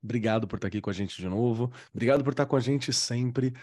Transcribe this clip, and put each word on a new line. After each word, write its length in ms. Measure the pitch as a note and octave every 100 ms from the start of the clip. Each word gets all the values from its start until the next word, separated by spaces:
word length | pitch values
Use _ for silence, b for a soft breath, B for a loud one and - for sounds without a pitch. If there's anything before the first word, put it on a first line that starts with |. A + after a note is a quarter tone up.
obrigado 440 | A2 A#2 A2 A2 G#2+
por 120 | G#2
tá 80 | G2+
aqui 120 | G#2
com 100 | G2+
a 20 |
gente 260 | F#2+ G2 -
de 80 | F2+
novo. 440 | F#2+ A#2+ A2+ B2 B2 B
Obrigado 320 | - A#2+ C#3+
por 120 | C3+ C3+
tá 100 | C#3
com 100 | C3+
a 40 |
gente 340 | B2 C#3 B2+
sempre. 580 | A#2+ - A#2+ B2+ B2 C3 B2+